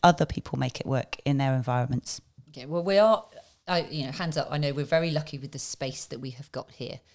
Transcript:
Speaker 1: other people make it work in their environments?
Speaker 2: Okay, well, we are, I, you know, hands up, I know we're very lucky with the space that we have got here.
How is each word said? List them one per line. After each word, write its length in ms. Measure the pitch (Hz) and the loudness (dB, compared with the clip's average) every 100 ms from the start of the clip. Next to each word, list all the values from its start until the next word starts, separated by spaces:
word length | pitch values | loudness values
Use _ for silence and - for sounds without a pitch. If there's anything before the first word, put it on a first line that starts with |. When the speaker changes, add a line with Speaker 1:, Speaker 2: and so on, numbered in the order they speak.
Speaker 1:
other 240 | 175 165 156 | 6 6 0
people 320 | - - 135 | -2 -6 -4
make 200 | 131 - | -4 -4
it 60 | - | -2
work 320 | 131 - - 143 | -2 -2 -4 0
in 120 | 139 | 2
their 160 | 139 131 | 2 2
environments? 680 | 123 123 120 123 - - - - - | 2 0 0 -2 -4 -10 -12 -20 -20
Speaker 2:
Okay, 180 | 131 131 | -14 -4
well, 160 | 170 | -2
we 160 | 180 196 | 4 6
are, 260 | 220 214 - - - _ - | 6 6 0 -20 -20 _ -2
I, 140 | 175 151 | -2 -2
you 160 | 151 131 | -6 -6
know, 60 | |
hands 260 | 151 170 151 | -4 -2 -2
up, 120 | - | -2
I 80 | 147 | -2
know 140 | 143 | -2
we're 120 | 143 143 | -2 0
very 240 | 165 165 | 2 2
lucky 300 | 147 151 135 | -2 -4 -10
with 120 | 143 | -10
the 60 | 135 | -10
space 460 | - - 131 135 - | -10 -6 -8 -8 -10
that 140 | 131 | -10
we 100 | 131 | -10
have 200 | 123 - | -12 -12
got 180 | 127 - | -12 -12
here. 300 | - 127 - _ | -12 -12 -12 _